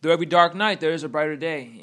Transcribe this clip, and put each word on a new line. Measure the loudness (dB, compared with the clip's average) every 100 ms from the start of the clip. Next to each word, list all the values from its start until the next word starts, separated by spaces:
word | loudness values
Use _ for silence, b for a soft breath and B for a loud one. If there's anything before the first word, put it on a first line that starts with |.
through | 4
every | 2 4
dark | 2 2 0
night, | -2 0
there | -2
is | -2
a | -4
brighter | -2 -2 -2
day. | -6 -6 -8 -16